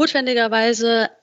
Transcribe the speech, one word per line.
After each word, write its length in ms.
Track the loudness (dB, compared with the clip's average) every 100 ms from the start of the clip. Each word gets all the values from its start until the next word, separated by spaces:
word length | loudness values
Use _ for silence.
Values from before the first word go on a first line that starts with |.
| 0
notwendigerweise 960 | 0 -2 0 0 0 0 0 0 0 -2 -6